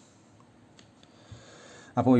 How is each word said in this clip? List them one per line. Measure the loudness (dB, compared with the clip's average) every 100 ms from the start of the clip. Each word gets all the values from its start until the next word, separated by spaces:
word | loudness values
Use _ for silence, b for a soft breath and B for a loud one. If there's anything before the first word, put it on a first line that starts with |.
| _ _ _ _ _ _ _ _ _ _ B B B B B B B B B -6
അപ്പോൾ | 0